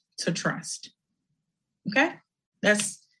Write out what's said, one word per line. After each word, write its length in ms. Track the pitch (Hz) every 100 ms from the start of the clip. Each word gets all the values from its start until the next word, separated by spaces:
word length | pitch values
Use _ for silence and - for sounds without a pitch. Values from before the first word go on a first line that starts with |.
| _ -
to 140 | -
trust. 580 | 170 165 - - - - _ _ _ _ _ _ _ _ _ -
Okay? 260 | 269 320 - _ _ _ -
That's, 380 | 190 208 - - _ _